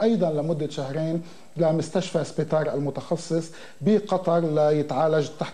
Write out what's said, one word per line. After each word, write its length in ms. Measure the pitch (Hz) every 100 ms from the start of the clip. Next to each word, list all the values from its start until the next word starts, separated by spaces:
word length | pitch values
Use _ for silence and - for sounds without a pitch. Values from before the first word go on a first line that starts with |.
أيضًا 300 | 226 220 170
لمدة 380 | 147 156 156 151
شهرين 520 | - 135 147 160 170 - - - 156
لمستشفى 680 | 165 160 160 190 170 165
سبيتار 500 | 147 - 151 156 151
المتخصص 760 | 127 143 135 - 165 - 165 165 - - -
بقطر 580 | 143 214 208 185 180 170
ليتعالج 880 | 165 151 151 151 147 131 160 156 135 -
تحت 140 | 151